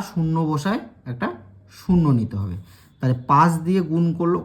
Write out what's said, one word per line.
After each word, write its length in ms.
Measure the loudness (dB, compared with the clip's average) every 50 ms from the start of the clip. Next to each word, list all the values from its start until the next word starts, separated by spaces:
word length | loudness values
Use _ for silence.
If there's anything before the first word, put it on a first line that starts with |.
| 2 -4
শূন্য 260 | -4 -2 -2 0 0 0 0 0
বসায় 300 | -2 -2 -2 -2 -4 -4 -6 -10 -18 -16 -14 -12
একটা 180 | -10 -6 -6 -6 -8 -8 -14 -20 -20 -20 -20 _ -20 -8
শূন্য 240 | -2 0 2 4 4 4 4 2
নিতে 160 | 0 -2 -4 -6 -6
হবে। 140 | -6 -8 -10 -14 -16 -20 -20 _ _ _ _
তাহলে 180 | -2 -2 -2 -2 0 2
পাঁচ 200 | 4 4 6 4 2 0 -2
দিয়ে 140 | -2 0 0 0 0
গুণ 140 | 0 0 0 0 0 0
করলো, 200 | 0 0 0 -2 -4